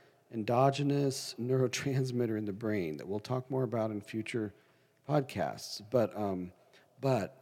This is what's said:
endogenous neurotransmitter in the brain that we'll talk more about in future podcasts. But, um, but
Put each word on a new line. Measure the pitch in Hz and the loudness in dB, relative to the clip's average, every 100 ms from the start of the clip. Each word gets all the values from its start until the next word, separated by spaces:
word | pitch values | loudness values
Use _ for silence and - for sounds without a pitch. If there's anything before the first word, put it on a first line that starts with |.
| - _ _ | -20 _ _
endogenous | 117 104 120 135 135 143 143 139 131 - - | -4 2 4 6 4 2 2 2 -2 -6 -6
neurotransmitter | 123 131 123 - 139 135 127 123 120 107 | 0 4 4 2 0 0 0 0 0 0
in | 104 | -2
the | |
brain | 98 113 104 82 73 | -2 0 0 0 -4
that | 65 | -6
we'll | 104 | -6
talk | - 127 123 | -2 -4 -2
more | 131 | 0
about | 123 117 110 | 0 0 0
in | 107 | -2
future | - 110 107 120 107 - _ _ _ _ - | -4 -6 -4 -2 -4 -6 _ _ _ _ 0
podcasts. | 151 127 95 73 52 - - 107 | 0 0 -2 -2 -4 -10 -12 0
But, | 127 107 101 | 2 2 0
um, | 104 92 90 - _ - _ - | -2 -2 -6 -12 _ -20 _ -4
but | 135 127 87 - | 0 2 0 -8